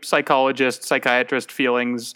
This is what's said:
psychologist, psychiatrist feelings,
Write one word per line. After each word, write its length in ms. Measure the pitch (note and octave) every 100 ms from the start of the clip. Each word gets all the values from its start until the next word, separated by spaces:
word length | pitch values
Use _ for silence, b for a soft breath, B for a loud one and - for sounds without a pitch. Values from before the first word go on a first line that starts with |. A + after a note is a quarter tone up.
psychologist, 800 | - D3+ D3 C#3 C3 C3+ C3 A#2+
psychiatrist 680 | - C3+ C3 B2 B2 C3 -
feelings, 600 | - C3 B2 A#2+ B2 A#2